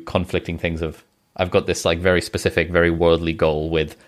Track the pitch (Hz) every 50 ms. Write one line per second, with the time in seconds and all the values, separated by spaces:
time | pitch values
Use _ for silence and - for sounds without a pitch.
0 | - - - 95 90 - - - - - 85 78 - 85 82 80 82 78 78 -
1 | _ _ _ _ _ _ _ - 92 87 - 98 - - 85 - - 87 85 85
2 | 87 95 90 87 - - - - - 95 - 87 80 73 87 85 85 85 85 82
3 | 85 85 82 82 85 82 80 76 - 78 76 76 78 82 82 78 78 78 - -
4 | _